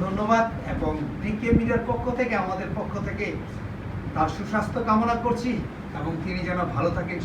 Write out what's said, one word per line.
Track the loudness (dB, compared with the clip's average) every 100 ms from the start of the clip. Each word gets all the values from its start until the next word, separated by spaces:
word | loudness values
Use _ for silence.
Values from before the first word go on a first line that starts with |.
| 0
ধন্যবাদ | 0 4 4 4 0 -4
এবং | 0 0 0 -2 -4
বিকে | -2 0 4 4
মিডিয়ার | 6 2 2
পক্ষ | 0 0 0
থেকে, | 0 0
আমাদের | 0 -2 -2 -4
পক্ষ | -4 -4 -4
থেকে | -4 -4 -4 -6 -8 -8 -8 -8 -6 -4 0
তার | 0 0
সুস্বাস্থ্য | -2 0 0 -2 2
কামনা | 4 4 2 2
করছি | 0 0 -2 -2 -6 -8 -4
এবং | -4 -2 -2
তিনি | -2 -2
যেন | 0 0 2
ভালো | 2 2
থাকেন, | -2 -2